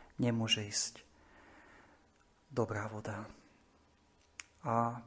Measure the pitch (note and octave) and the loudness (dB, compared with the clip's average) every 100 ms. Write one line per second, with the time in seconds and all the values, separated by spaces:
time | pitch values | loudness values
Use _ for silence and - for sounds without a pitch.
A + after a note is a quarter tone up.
0 | - - B2 A#2 A2+ A2 G#2 - - - | -12 0 2 2 2 2 2 -2 -2 -6
1 | - - - - - - - - - - | -18 -20 -20 -20 -20 -20 -20 -20 -20 -20
2 | _ _ _ _ - B2 A2 G#2 G#2+ G#2+ | _ _ _ _ -6 0 0 0 -4 -6
3 | A2 G2+ G#2+ - - - _ _ _ _ | -6 -6 -8 -14 -20 -20 _ _ _ _
4 | _ _ _ - - _ C3 A#2 A#2 A#2+ | _ _ _ -14 -14 _ 0 2 2 0